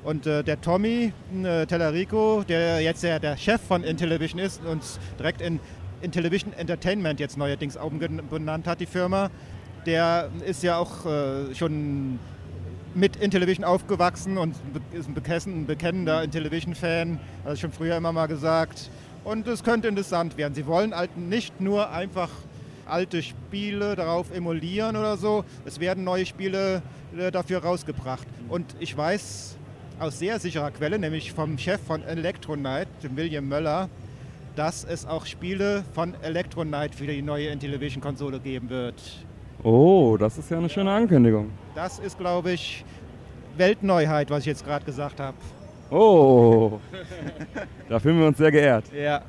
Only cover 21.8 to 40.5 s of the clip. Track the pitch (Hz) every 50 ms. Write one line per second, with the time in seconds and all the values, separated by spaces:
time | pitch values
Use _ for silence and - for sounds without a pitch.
21.8 | 208 - - 165 185 196 - 190 175 - - - - - - - - - - -
22.8 | - - 156 170 185 185 - 170 151 - - - - - - 202 202 208 202 202
23.8 | 202 208 202 185 170 160 170 175 175 - 180 185 175 170 165 160 151 180 180 208
24.8 | 220 226 220 214 214 214 214 190 180 214 214 214 - - - - - 143 - 143
25.8 | 165 180 190 190 185 185 185 190 185 180 - - 190 190 185 190 196 190 190 180
26.8 | - - - - - - - 170 180 185 175 185 175 139 185 180 165 170 180 175
27.8 | - - 143 131 - 127 127 - - - - - 120 117 165 175 170 - - -
28.8 | 165 - - 139 147 165 196 208 - - - - - - - - - - - -
29.8 | - - - - 165 156 139 - 160 190 226 214 - 180 156 160 143 143 - -
30.8 | 151 151 196 214 185 156 156 160 - - - - 156 139 127 131 - 175 190 202
31.8 | - - 160 156 - - 165 165 160 175 202 - - - 151 147 139 131 131 147
32.8 | - - - - - 139 131 135 160 170 156 147 139 139 139 147 160 156 147 175
33.8 | 190 180 - - - - - - - - - - - - - 135 151 160 175 -
34.8 | - - 170 160 - - 160 156 - - - - - 180 196 190 196 202 202 202
35.8 | 190 131 - 160 170 175 170 - - 160 165 170 180 - - 170 165 156 147 143
36.8 | 151 147 - - 143 143 151 139 143 147 147 147 147 151 147 139 135 139 143 135
37.8 | 139 147 131 135 131 143 139 127 143 139 135 131 127 139 131 127 117 120 127 127
38.8 | 123 120 113 - - - - - - - - - - - - - - 110 113 123
39.8 | 147 175 196 190 147 117 110 98 104 110 - 160 147 -